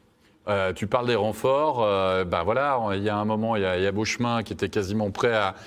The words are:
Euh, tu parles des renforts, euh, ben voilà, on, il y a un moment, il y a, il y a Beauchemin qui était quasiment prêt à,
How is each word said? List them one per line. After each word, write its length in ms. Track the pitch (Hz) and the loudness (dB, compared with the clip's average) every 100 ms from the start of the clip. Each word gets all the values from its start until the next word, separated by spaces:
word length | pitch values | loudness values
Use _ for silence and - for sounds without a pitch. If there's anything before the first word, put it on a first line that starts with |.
| _ _ _ _ - | _ _ _ _ -2
Euh, 260 | 101 95 | 0 0
tu 140 | 90 104 | -2 -2
parles 180 | 127 123 | 0 2
des 100 | 113 | 2
renforts, 680 | 107 104 131 139 156 127 | 0 0 2 2 2 2
euh, 400 | 107 98 95 92 | 2 2 2 0
ben 180 | 92 90 | 0 0
voilà, 380 | 85 120 143 131 | 0 0 0 0
on, 140 | 107 | 0
il 100 | 98 | -2
y 60 | 104 | 0
a 60 | 104 | 0
un 80 | 107 | 0
moment, 300 | 107 110 110 | -2 0 0
il 60 | |
y 40 | 92 | 0
a, 120 | 90 | 0
il 60 | |
y 20 | 95 | 0
a 60 | |
Beauchemin 500 | 98 110 - 120 117 | 0 -4 -2 -2 -2
qui 120 | 104 | -4
était 160 | 87 101 | -4 -2
quasiment 420 | - 92 107 104 | -2 -2 -2 -2
prêt 220 | 104 123 | 0 2
à, 200 | 110 98 92 | 2 0 -2